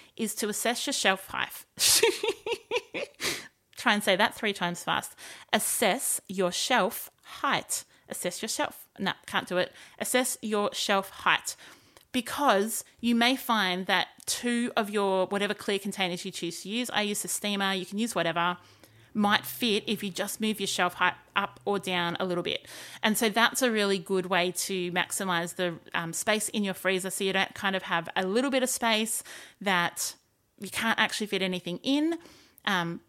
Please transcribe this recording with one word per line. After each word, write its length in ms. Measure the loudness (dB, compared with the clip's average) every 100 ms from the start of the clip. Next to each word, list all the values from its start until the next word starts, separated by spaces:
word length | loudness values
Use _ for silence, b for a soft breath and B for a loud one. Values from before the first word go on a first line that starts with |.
| B -6
is 180 | -4 -2
to 120 | -4
assess 380 | 0 0 0 -2
your 80 |
shelf 380 | 2 4 2 0
life. 340 | -4 -4 -8 -12 2
<laughs> 580 | 4 6 6 4 -2 -4 -4 -6 -2 -4 -4 -8 -8 -4 B -4 B _ _ -2
try 180 | 2
and 80 | 2
say 140 | 4 4
that 180 | 2
three 180 | 0 -4
times 300 | -2 -2 -4
fast. 320 | -2 -2 -4 -14 B B B
Assess 680 | 0 0 2 2 2 0 -4 -4
your 240 | 0 0
shelf 580 | 0 2 2 2 -2 -12 _
height. 600 | -18 -4 0 0 -2 -6 -8 b b
Assess 340 | -6 -6 -6
your 60 | -6
shelf. 380 | -4 -4 -6 -18 -6
Nah, 160 | -4 -4 -4
can't 220 | -4 0
do 100 | -2
it. 140 | -2 B B B
Assess 400 | 0 2 0 -2
your 280 | -2 0 0
shelf 380 | -2 0 0 0
height. 460 | -2 2 2 0 -12 B B B B _
Because 720 | -4 -4 2 4 4 4 -2 -8 b
you 140 | 2
may 220 | 4 4 2
find 500 | 0 0 2 0 2
that 220 | 2 0 -6
two 480 | -6 -2 0 0 0 0
of 120 | 0
your, 380 | 2 2 2 2
whatever 260 | 0 0
clear 260 | -2 -2 -2
containers 460 | -2 -2 -2 -2
you 60 | -6
choose 320 | -6 -6 -6
to 60 | -6
use, 200 | -4 -2
I 140 | 0
use 200 | 0 -2
Sistema, 560 | -4 -2 -2 0 0 0
you 60 |
can 140 | -4 -2
use 160 | -2
whatever, 420 | 0 0 2 0 0 B B B B B
might 320 | 0 2 2
fit 400 | 0 -2 2 2 0
if 160 | -4
you 80 | -4
just 300 | -4 -6 -2
move 180 | -2 0
your 80 | -2
shelf 280 | 0 0
height 200 | 2 0 0 -2
up 260 | -2 -2 -4 -2
or 120 | -2
down 380 | 0 -2 0 -2
a 60 |
little 200 | -2 -2
bit. 220 | -2 -6 -8 B B B
And 160 | 0 2
so 100 | 2
that's 320 | 4 2 4
a 100 | 2
really 280 | 4 2 2
good 280 | 0 -2 2
way 260 | 2 2
to 400 | -2 -2 -2 0
maximize 640 | 0 0 -2 0 -2 -2 -2
the, 180 | -4 -4 -6
um, 220 | -6 -4
space 340 | -4 0 0 0
in 140 | -2
your 100 | -2
freezer, 360 | 0 0 0 0
so 120 | -2
you 120 | 0
don't 200 | 2 0
kind 220 | 0 -2 -2
of 60 |
have 260 | 0 -2 0 -2
a 100 | 2
little 240 | 2 2
bit 120 | 2
of 80 | 0
space 520 | 0 2 2 0 -4 -8 B B B
that 540 | 2 2 2 -2 -6 -8 _ _ _ -14
you 120 | -8
can't 280 | -2 0 2
actually 280 | 2 0 -2
fit 160 | -2
anything 380 | 0 -2 -4 -4
in. 360 | 0 0 0 -2 B B B B
Um, 360 | -2 0 -2 -6